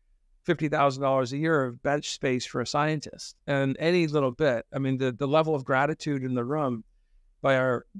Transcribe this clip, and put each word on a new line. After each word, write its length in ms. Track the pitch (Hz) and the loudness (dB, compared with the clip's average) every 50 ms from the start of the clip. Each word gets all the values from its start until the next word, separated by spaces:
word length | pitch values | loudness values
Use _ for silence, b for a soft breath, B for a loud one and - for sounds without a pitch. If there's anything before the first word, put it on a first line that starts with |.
| _ _ _ _ _ _ _ _ _ | _ _ _ _ _ _ _ _ _
fifty 240 | - 170 147 156 147 | -2 0 0 0 -2
thousand 340 | 151 151 143 143 135 135 139 | 2 2 2 2 2 0 0
dollars 300 | 135 135 135 131 120 135 | 2 2 2 0 0 -2
a 60 | 143 | -2
year 260 | 156 165 165 147 135 | 0 2 2 2 2
of 180 | 123 120 127 _ | 0 -4 -4 _
bench 280 | 147 143 147 147 - | -2 -2 0 -2 -6
space 360 | - - - 139 127 123 - | -8 -4 -2 0 0 0 -2
for 140 | - - 131 | -4 -4 -6
a 60 | 120 - | -4 -2
scientist. 680 | - 143 147 156 156 151 - - - - - - - _ _ - | 0 0 0 0 0 -2 -6 -10 -14 -14 -16 -16 -16 _ _ -2
And 280 | 143 139 139 135 135 - | 0 0 0 0 -2 0
any 260 | 156 165 180 180 170 | 0 2 2 2 2
little 240 | 156 147 151 135 127 | 2 2 2 0 0
bit, 340 | 123 - 160 143 123 113 - - - | 0 2 0 2 2 0 -4 -6 -6
I 60 | 135 | -4
mean, 200 | 135 131 131 127 | -2 -2 0 0
the, 120 | 131 131 | 0 -2
the 160 | 123 101 139 | -2 -2 -2
level 300 | 135 143 160 160 160 156 | 2 2 2 4 2 0
of 80 | 139 127 | -2 0
gratitude 580 | 127 135 131 139 147 160 - - 156 143 139 127 | 0 2 2 2 2 0 -4 -4 -4 -4 -2 -2
in 120 | 131 127 | -2 -2
the 100 | 123 120 | -2 -2
room 400 | 120 147 156 147 131 123 113 110 - _ _ _ _ _ _ _ _ _ _ | -2 -2 -2 0 -2 -2 -4 -8 -14 _ _ _ _ _ _ _ _ _ _
by 160 | - 139 135 | 2 2 4
our 280 | 131 131 131 123 117 - _ _ 196 | 4 4 2 0 0 -2 _ _ -14